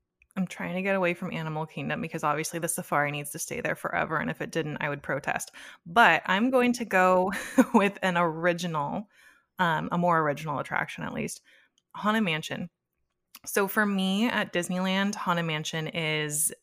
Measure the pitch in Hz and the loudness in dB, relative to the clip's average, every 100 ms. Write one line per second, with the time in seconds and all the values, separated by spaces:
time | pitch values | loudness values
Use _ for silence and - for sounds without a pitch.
0 | _ _ _ - 180 - 175 180 196 196 | _ _ _ -4 -4 -4 -6 -2 0 2
1 | 175 175 185 165 160 156 160 - 143 151 | 2 0 -4 -6 -4 -4 -6 -6 -6 -4
2 | 165 160 156 147 160 170 160 - - 151 | -4 -2 0 0 -2 -4 -4 -4 -2 0
3 | 147 147 147 170 - - - 156 - 170 | 0 -2 -8 -8 -8 -4 -4 -4 -4 -2
4 | 160 160 160 160 156 165 156 147 151 143 | 0 -2 -2 -4 -4 -4 -4 -4 -4 -4
5 | - 139 - - - - - - - 170 | -4 -4 -2 -4 -6 -16 -20 -20 -2 6
6 | 214 165 - 190 247 254 247 240 214 190 | 6 6 2 2 4 4 4 0 2 4
7 | 185 185 185 190 - - 233 220 196 202 | 6 6 4 -2 -2 4 6 6 4 2
8 | 190 175 175 160 175 170 180 156 143 180 | 0 2 0 2 0 0 -2 -2 -2 -4
9 | 214 _ - _ _ - 175 156 160 175 | -8 _ -20 _ _ -2 0 0 0 0
10 | 175 165 151 143 156 139 - - 156 - | 4 4 2 0 -4 -6 -4 -4 -4 -6
11 | 156 - 143 - _ _ _ _ _ - | -8 -6 -6 -8 _ _ _ _ _ -6
12 | 208 220 196 156 - - 175 _ _ _ | 0 0 0 -2 -4 -8 -10 _ _ _
13 | _ _ _ - - 214 196 - 202 196 | _ _ _ -20 -2 0 2 2 2 2
14 | 190 196 233 214 202 175 175 180 185 190 | 0 2 2 0 -2 -2 -2 -2 0 2
15 | 202 208 - 170 170 156 160 165 156 - | 0 -2 -2 0 0 -2 -4 -6 -6 -4
16 | 156 156 151 147 - - | -2 -2 -2 0 -2 -4